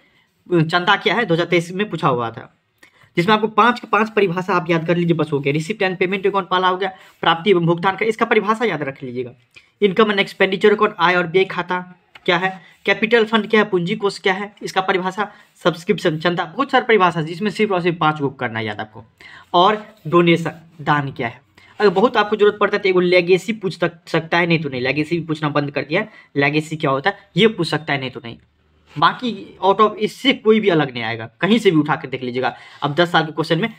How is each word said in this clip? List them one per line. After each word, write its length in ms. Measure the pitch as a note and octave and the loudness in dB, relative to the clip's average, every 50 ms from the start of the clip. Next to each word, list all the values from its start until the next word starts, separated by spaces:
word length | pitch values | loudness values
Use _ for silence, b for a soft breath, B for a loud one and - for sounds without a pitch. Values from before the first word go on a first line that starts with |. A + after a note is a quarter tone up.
| b b b b b b b _ _ - | b b b b b b b _ _ -2
चंदा 480 | F3+ E3+ D#3 D#3+ F3+ F3 F3 G#3+ G3+ | 0 2 2 2 0 -2 2 2 2
क्या 200 | F#3+ - G#3+ E3+ | 2 2 -2 0
है, 100 | A3 B3 | 0 0
दो 80 | E3+ E3 | 0 0
हज़ार 120 | D#3+ E3+ | 0 0
तेईस 260 | E3+ F3+ F3 E3 F3 | 0 0 0 0 -2
में 180 | F#3 F#3 G#3 G#3+ | -6 -6 -6 -6
पूछा 180 | F3 D#3+ - D3+ | -6 -2 0 0
हुआ 220 | B2+ A#2+ A#2+ A2+ | 0 0 -4 -6
था, 260 | A2+ A#2 - - _ _ _ _ _ _ b b b b b b b F3 | -8 -10 -16 -18 _ _ _ _ _ _ b b b b b b b -2
जिसमें 160 | E3+ G#3 G#3+ | 2 2 2
आपको 120 | G#3+ A3 G#3+ | 2 2 0
पांच, 320 | - - G#3+ A#3+ A#3 - - - | 2 2 2 2 2 0 -4 -2
पांच 180 | - G3+ A3 A3 | 0 0 0 0
परिभाषा 440 | - G#3+ G3+ F#3 E3+ F#3 F3+ G3 F#3+ | 0 0 0 0 0 -4 -4 -2 -2
आप 160 | F3+ E3 E3 | -2 0 0
याद 180 | E3+ D#3+ D#3+ E3+ | -2 -2 0 0
कर 100 | F3 F3 | 0 0
लीजिए, 180 | F3 E3+ E3 | 2 0 2
बस 160 | D#3 D3+ D3+ | 0 0 -2
हो 80 | D3+ C#3 | -2 -2
गया। 140 | C#3+ C#3 C#3 | -2 -2 -2
रिसिप्ट 280 | D#3 D#3 - G#3+ - | -2 -2 -4 -4 -2
एंड 160 | G3 F#3 F#3 F3+ | -2 -2 0 -2
पेमेंट 300 | F#3+ F3+ G3 G3 F#3 G3 | -2 -2 -2 0 -2 0
अकाउंट 200 | G3 G3 F#3 E3+ | 0 0 -2 0
पहला 200 | F#3 F3+ F#3 F3+ | 0 2 2 2
हो 100 | F#3 F#3 | 0 0
गया, 140 | G3 F#3+ F#3+ B B B B B | -2 -6 -6 B B B B B
प्राप्ति 280 | - E3+ E3+ E3 - G#3+ | 0 0 0 2 4 2
एवं 160 | F#3+ F3 E3+ | 2 4 4
भुगतान 300 | D#3+ E3+ E3+ F3 G3 F#3+ | 2 0 0 0 -2 -2
का, 100 | - - | -2 -2
इसका 200 | A3+ A3 - A#3+ | -2 0 -2 0
परिभाषा 400 | A3+ A#3+ A3 - G3+ A3+ A3 B3 | 2 2 0 2 0 -2 0 0
याद 180 | G#3+ E3+ D3 D3 | -4 -2 -4 -6
रख 200 | C3+ C3+ - C#3 | -8 -10 -10 -12
लीजिएगा। 280 | B2+ A#2+ B2 A#2+ A#2+ - _ _ _ b b b b b b | -12 -8 -8 -10 -10 -12 _ _ _ b b b b b b
इनकम 300 | G#3 G3+ F3 A#3 A3 G#3+ | 0 0 4 4 4 4
एंड 80 | G#3 G3 | 4 0
एक्सपेंडिचर 540 | F#3+ - - - G3 F#3+ G3 F3+ G#3+ G#3 G#3 | 0 -2 0 0 0 2 2 4 4 4 4
अकाउंट, 220 | G#3 G#3+ G#3+ G#3+ - | 4 2 0 0 0
आय 160 | E3+ F3 F3+ | 2 2 2
और 120 | F3+ F3 E3+ | 2 0 2
व्यय 180 | D#3+ F#3+ F#3+ | 2 0 0
खाता 340 | F#3+ - F3 F3 F3 F3+ F3+ F3+ F3+ F3+ _ _ _ _ - - | 0 -2 -8 -4 -4 -4 -6 -6 -10 -18 _ _ _ _ -10 -2
क्या 120 | - F3+ E3+ | 0 0 0
है, 240 | F#3+ F#3+ F#3+ B B B B B - | 0 -2 -6 B B B B B -2
कैपिटल 400 | G#3 G3 G3+ A3 A3 A#3 A#3 G#3+ | -2 0 0 0 2 2 2 2
फंड 240 | A3 A3+ A3 G3+ F#3+ | 4 2 0 0 2
क्या 120 | - G#3+ | 2 2
है, 80 | G#3 G#3+ | 2 4
पूंजी 260 | F#3+ F3+ E3+ F3 A3 | 0 -2 -2 -2 -4
कोष 240 | A3 G3+ G3 G3 - | -2 -2 -4 -4 -2
क्या 140 | - G3+ F#3 | -2 -2 -2
है, 200 | G3 G#3 G3+ - - A#3+ | -2 -4 -12 -12 -12 -12
इसका 180 | F3 - G3 | -6 -4 -4
परिभाषा, 500 | F#3 G3 F#3+ F3+ F#3 F#3 F3+ G#3+ G3+ G3+ B B B B B _ - | -2 0 -2 -2 -2 -4 -4 -4 -6 -6 B B B B B _ -2
सब्सक्रिप्शन, 540 | F3+ D#3+ E3 - - F3 D#3+ - F3+ D#3 D#3 | -2 -2 -2 -2 -2 -2 0 0 -2 -2 0
चंदा, 280 | D#3+ F3+ F3+ F#3 F3 | -2 -2 -2 -2 -6
बहुत 260 | D#3+ E3 A3 C#4 C4+ | -6 -4 -6 -6 0
सारी 140 | - B3+ A3+ | 0 0 2
परिभाषा 360 | A#3 A3+ G3+ F#3 F3 E3 E3+ | 4 2 4 4 2 2 0
जिसमें 300 | D3+ D#3+ F3+ E3 G#3+ G#3 | -6 -6 -6 -6 -6 -6
सिर्फ 200 | E3+ - G#3+ G3+ | -2 0 -2 0
और 100 | G3 F3 | 0 0
सिर्फ 160 | E3+ F3+ E3 E3+ | 0 -2 -2 0
पांच 220 | E3 D#3 D3+ D#3 | 0 0 0 0
बुक 200 | C#3+ C3 C3 - | -4 -6 -4 -4
करना 200 | B2+ A#2 A2+ A2+ | -8 -6 -6 -6
है 60 | A2+ | -6
याद 140 | G#2+ G#2 G#2 | -6 -6 -8
आपको। 260 | A2 - _ A#2 A2+ _ _ B B B B B B B - | -10 -12 _ -20 -20 _ _ B B B B B B B 2
और 320 | F3 F3+ G#3 G#3+ G#3+ - - - _ - D#3 | 4 4 4 4 0 -4 -14 -20 _ -10 0
डोनेशन, 540 | D3+ F3 F3 E3+ E3+ E3 E3 D3+ - - - _ _ - | 2 4 4 4 4 2 0 -4 -8 -10 -20 _ _ -12
दान 300 | C#3 D#3+ D3+ D3 C#3 C#3 | -2 0 0 0 0 -4
क्या 160 | B2 - B2+ A2+ | -6 -6 -6 -6
है। 220 | - - _ _ _ b b b b b | -6 -10 _ _ _ b b b b b
अगर 100 | G#3 G3+ | 2 2
बहुत 280 | F3 F#3+ G#3 C4 B3+ A3+ | 4 4 2 2 2 2
आपको 180 | G#3 G#3 A3 | 0 0 2
जरूरत 220 | G3 G3+ G#3 G3+ G#3 | 2 2 2 2 2
पड़ता 180 | G#3 G3 G#3 G3+ | 0 0 0 0
है 40 | G#3 | 0
तो 60 | F#3+ | 2
एगो 100 | F#3 F3+ | 2 2
लेगेसी 540 | F3+ F3+ F3+ F3+ F3 E3+ F#3+ F3 - - A3 | 2 4 4 4 4 4 2 0 0 -4 -8
पूछ 240 | A3 - F#3+ - - | -6 -6 -8 -4 -2
तक-, 280 | F3+ E3 E3 - _ - | -4 -4 -4 -6 _ -4
सकता 280 | - E3 D#3+ D#3+ F3+ E3+ | -4 -4 -2 0 0 0
है, 100 | F3+ E3+ | 2 2
नहीं 120 | E3+ D#3 | 0 0
तो 100 | D#3+ C#3+ | 0 -4
नहीं, 120 | C3 B2 | -6 -4
लेगेसी 360 | B2 C3 C3+ D3+ D3+ D3+ F3 E3+ | -4 -2 -2 -2 -2 -2 -4 -6
भी 60 | D3+ | -4
पूछना 240 | D#3 D#3 D#3 D#3 D3 | -6 -6 -4 -4 -2
बंद 220 | D3 D3+ C#3+ C#3 | -2 -2 -4 -2
कर 100 | C#3 C#3 | -4 -6
दिया 200 | B2+ - D#3 F#3+ | -6 -2 -4 -4
है। 80 | G#3+ G#3+ B B B B B | -4 -4 B B B B B
लेगेसी 400 | D3 C#3+ C#3+ D3 D#3 D#3 D#3 D#3+ | -2 0 0 0 -2 -4 -4 -8
क्या 160 | D#3 D#3+ C#3+ | -4 -2 -2
होता 180 | C3+ C3+ C3+ G3 | -2 0 -2 -4
है 200 | G3 - - _ - E3 | -4 -4 -14 _ 0 2
ये 100 | G#3+ A3 | 2 2
पूछ 200 | A3 F3+ E3+ - | 2 0 -4 -2
सकता 260 | D#3+ D3+ D#3+ - C#3+ | -2 -4 -4 -4 -4
है, 60 | C3+ | -4
नहीं 100 | C3 B2+ | -4 -8
तो 100 | A#2+ A#2+ - | -12 -12 -14
नहीं। 120 | A#2 - - _ _ _ _ _ _ _ _ _ _ - | -14 -16 -16 _ _ _ _ _ _ _ _ _ _ -6
बाकी 600 | D3 D#3+ F3+ F#3+ - B3+ A#3+ G3 F#3+ - - - - - | 0 0 0 0 0 -6 -6 -6 -6 -12 -18 -14 -2 0
out 140 | F#3+ F#3+ G3+ | 0 4 4
of 140 | G#3+ G#3+ G#3+ | 2 2 2
इससे 380 | F#3+ G#3+ F#3 - - - C4+ G#3 | -2 -6 -6 -6 -2 -2 -2 -2
कोई 260 | - - G#3+ A3 A3 | 0 2 2 2 4
भी 100 | G#3+ G3+ | 4 2
अलग 240 | F3 D#3 D3 B2+ A#2+ | 2 2 0 -2 -4
नहीं 100 | A#2+ A2+ | -8 -6
आएगा, 260 | A2 A#2 A2 A2+ A#2 _ - | -6 -6 -6 -8 -12 _ -4
कहीं 160 | E3+ F3+ A3 A#3+ | 0 2 2 4
से 120 | - G3 | 4 4
भी 60 | E3 D3+ | 4 4
उठा 180 | D3 D#3 C#3+ | 2 2 -2
के 120 | C3+ - C3 | -4 -4 -8
देख 160 | C3 B2+ B2+ | -8 -6 -6
लीजिएगा। 320 | B2 A#2+ B2+ B2+ A#2+ A#2+ B B B B B - | -6 -4 -2 -4 -4 -4 B B B B B -6
अब 100 | D3 C#3+ | -4 2
दस 160 | D3+ F3 E3 | 2 0 4
साल 140 | E3+ E3 D#3+ | 4 0 0
के 60 | D#3 | 0
क्वेश्चन 280 | D3+ - D#3 - E3+ D#3+ | -2 -6 -2 0 0 0
में 100 | G#3 A3+ B | 0 -4 B